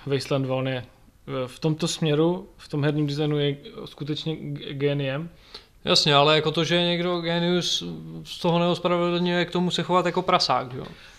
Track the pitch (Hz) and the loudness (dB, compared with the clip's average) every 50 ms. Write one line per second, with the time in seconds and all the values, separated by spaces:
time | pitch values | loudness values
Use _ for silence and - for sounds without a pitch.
0 | - 139 139 127 - - 147 135 135 127 131 131 131 131 131 127 123 - - - | -6 -2 -2 -2 0 0 -2 0 0 0 -2 -2 -2 -2 -4 -6 -8 -12 -20 -20
1 | - - _ _ - 139 135 131 127 123 - - - 156 151 156 175 165 - - | -20 -20 _ _ -12 -8 -6 -6 -6 -6 -6 -2 0 0 0 0 -2 -2 -2 0
2 | 165 151 147 147 160 170 180 185 - - - - - - - 147 139 151 147 151 | 0 2 4 4 4 2 2 -2 -6 -14 -20 -20 -14 -6 -4 -2 0 0 2 0
3 | 151 143 143 147 156 147 151 147 143 143 139 143 - - - - - - - - | 0 0 0 -2 -2 0 0 0 0 0 -2 -4 -10 -16 -14 -14 -14 -14 -12 -10
4 | 147 151 151 - - 160 156 - - 147 143 143 - - 143 135 143 143 143 143 | -8 -6 -6 -6 -4 -6 -6 -6 -8 -10 -10 -10 -10 -10 -4 0 0 0 0 0
5 | 139 135 135 151 165 170 - - - - - - - _ _ - - - 180 - | -2 -2 -4 -4 -6 -8 -12 -20 -20 -20 -20 -20 -20 _ _ -8 -2 2 2 4
6 | - 156 143 143 143 151 156 156 156 156 151 170 160 160 175 175 175 170 175 170 | 4 6 6 6 6 6 6 4 4 2 0 0 0 2 2 2 2 2 0 0
7 | 175 180 175 170 165 165 170 170 170 175 180 175 165 - - - 175 175 165 160 | 0 -2 -2 -2 -2 -2 0 0 2 2 2 2 0 0 -2 -2 -4 -6 -10 -12
8 | 160 160 160 - 156 - - - - 175 165 170 175 175 170 170 - 180 175 175 | -12 -14 -14 -14 -12 -12 -8 -2 0 2 2 4 4 2 0 0 0 0 2 2
9 | 175 175 175 175 180 175 175 175 170 170 - 180 180 175 - 175 165 165 180 180 | 2 2 2 2 2 2 2 0 0 0 0 0 0 0 0 -2 0 2 2 2
10 | 175 175 170 185 175 185 180 170 - - 127 123 127 123 127 135 - - - - | 2 2 0 0 0 2 2 2 2 2 0 0 -2 -4 -10 -10 -12 -12 -14 -20
11 | - - - | -20 -20 -16